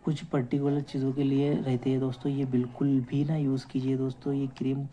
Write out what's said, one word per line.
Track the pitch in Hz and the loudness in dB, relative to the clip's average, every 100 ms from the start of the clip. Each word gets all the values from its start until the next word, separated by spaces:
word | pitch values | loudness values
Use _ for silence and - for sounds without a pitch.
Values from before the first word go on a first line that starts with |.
| - | -2
कुछ | 151 | -4
particular | - 147 120 143 143 143 | -2 -2 0 0 2 0
चीज़ों | 139 139 135 | -2 -2 0
के | 135 | 0
लिए | 139 139 143 | 2 2 2
रहते | 147 135 123 131 | 0 0 0 0
हैं | 131 | 0
दोस्तों, | 131 123 143 | 0 -2 -2
ये | 139 131 | -2 0
बिल्कुल | 123 123 - 143 135 120 | 0 0 0 2 2 2
भी | 139 | 0
ना | 147 156 | 0 2
यूज़ | 139 135 - | 2 0 -2
कीजिए | 135 131 131 | -2 0 0
दोस्तों। | 131 131 143 | -2 -4 -2
ये | 139 135 | -2 -2
cream | - 131 139 139 | -2 -2 -2 -4